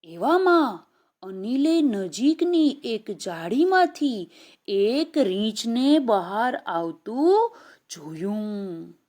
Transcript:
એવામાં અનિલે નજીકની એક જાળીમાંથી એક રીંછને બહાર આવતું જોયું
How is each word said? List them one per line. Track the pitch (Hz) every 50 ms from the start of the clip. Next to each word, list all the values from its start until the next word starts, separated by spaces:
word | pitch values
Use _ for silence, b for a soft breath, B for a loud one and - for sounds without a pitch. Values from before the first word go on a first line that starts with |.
| -
એવામાં | 160 170 170 185 269 330 370 381 370 349 339 311 254 196 165 _ _ _ _ _ _ _ _
અનિલે | - 190 190 190 190 220 247 269 277 320 330 330
નજીકની | 302 277 220 202 190 180 151 180 240 294 320 - 349 349 349 330 311 285 240 - -
એક | 240 226 208 - -
જાળીમાંથી | 202 - - 190 175 165 165 175 214 262 330 370 381 370 359 349 349 - 302 277 240 208 175 b b b b b b b b -
એક | 202 196 196 214 247 285 320 320 - 311
રીંછને | 262 190 185 196 208 220 214 - - 233 233 247 262 277 294 311
બહાર | 277 233 214 196 175 175 196 214 233 254 247
આવતું | - - - 180 170 170 165 160 - _ - 220 254 294 339 381 427 453 466 B B B B B B B _
જોયું | - 175 147 156 160 156 175 196 208 214 214 214 208 202 196 190 170 165 165 170 170 _ _